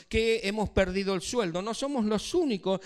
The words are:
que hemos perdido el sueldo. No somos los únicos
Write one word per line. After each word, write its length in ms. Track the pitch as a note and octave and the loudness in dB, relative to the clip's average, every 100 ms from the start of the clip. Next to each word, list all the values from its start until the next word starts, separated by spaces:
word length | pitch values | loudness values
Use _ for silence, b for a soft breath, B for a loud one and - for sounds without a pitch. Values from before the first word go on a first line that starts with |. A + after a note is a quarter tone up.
| B | B
que 340 | A3 A3+ A3+ | 0 2 2
hemos 260 | G3 G#3+ G3 | 0 -2 0
perdido 460 | - F#3+ F#3+ G3 F#3+ | 2 2 2 0 -2
el 60 | |
sueldo. 420 | - B3 F#3+ E3+ | -2 -2 0 -2
No 100 | G#3 | -4
somos 320 | A3 C#4 C#4 G#3+ | -4 -2 0 0
los 300 | G#3+ - F4 | 0 0 0
únicos 440 | D#4 G3+ - F#3 | 2 0 0 -2